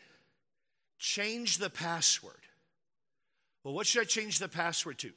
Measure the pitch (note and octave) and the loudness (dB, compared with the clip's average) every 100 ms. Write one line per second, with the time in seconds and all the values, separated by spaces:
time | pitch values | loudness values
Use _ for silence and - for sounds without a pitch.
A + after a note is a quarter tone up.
0 | - - _ _ _ _ _ _ _ - | -20 -20 _ _ _ _ _ _ _ -6
1 | - G#3 G#3 A#3 A#3 E3 F#3+ - E3+ E3+ | -2 0 -2 0 0 2 0 -4 -4 2
2 | - - - - - _ _ _ _ _ | 4 4 -2 -18 -20 _ _ _ _ _
3 | _ _ _ _ _ _ C#3 D3+ G#3 A#3+ | _ _ _ _ _ _ -8 -2 2 4
4 | A3 A3+ G#3+ D#3 F#3 E3 E3+ E3 E3 B2+ | 4 0 2 0 0 -2 0 0 -2 -6
5 | A#2+ | -10